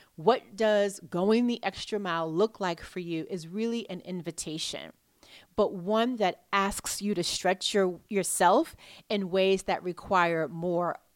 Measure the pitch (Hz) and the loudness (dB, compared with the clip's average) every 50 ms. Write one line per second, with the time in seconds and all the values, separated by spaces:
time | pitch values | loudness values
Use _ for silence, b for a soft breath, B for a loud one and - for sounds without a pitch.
0 | b b b 165 156 208 226 - - - 208 190 220 214 214 202 202 202 190 - | b b b 0 2 2 2 2 0 -10 -4 0 2 4 4 4 2 0 -2 -8
1 | - - - 175 190 208 220 240 240 240 240 - - 196 - - - - 214 202 | -14 -6 -2 0 4 4 4 4 4 2 -2 -2 -4 -6 -6 -6 -10 -6 -6 -4
2 | 202 180 165 165 165 165 156 175 214 220 - - 196 180 170 - - - - 185 | -4 -2 -2 -2 -2 -2 2 2 2 0 0 -4 -4 -4 -4 -4 -8 -12 -10 -10
3 | 175 170 165 160 156 - 196 170 156 165 180 214 226 233 233 233 - - 180 175 | -6 -4 -6 -6 -4 -6 -8 -8 -8 -8 -6 -4 -2 -2 -2 -4 -6 -8 -12 -12
4 | - 180 185 180 156 170 165 - - 165 151 165 - - - 76 - - - _ | -10 -8 -8 -6 -6 -8 -8 -8 -8 -8 -8 -6 -8 -8 -8 -10 -12 -14 -18 _
5 | _ _ _ B B B B B B B - - 202 - 208 180 170 190 214 220 | _ _ _ B B B B B B B 0 2 2 2 0 -4 -2 0 2 2
6 | 233 254 254 214 202 180 - - _ - 196 196 196 202 - - - - - - | 2 0 0 2 0 0 0 -2 _ -2 0 0 0 0 -2 -6 -8 -8 -8 -4
7 | 196 208 202 170 170 - - - - 180 190 190 - - - 202 190 180 175 - | -2 -2 -2 0 -2 -4 -4 0 0 0 0 0 -2 0 2 2 2 2 0 -6
8 | _ - 208 196 175 - - - 185 175 202 277 226 - - B B B B B | _ -4 -2 -2 -2 0 2 4 6 6 6 6 4 0 -6 B B B B B
9 | B - 220 202 190 170 180 190 190 190 190 190 - - 180 - - 180 175 - | B -4 -4 -2 -2 0 2 2 4 4 4 2 0 -4 -4 -4 -4 -8 -8 -8
10 | - - 196 180 175 170 170 160 160 139 170 165 170 180 170 175 175 165 - - | -4 2 4 4 4 4 2 0 -2 -2 -4 -6 -4 -2 0 0 0 -2 -4 -6
11 | _ _ _ | _ _ _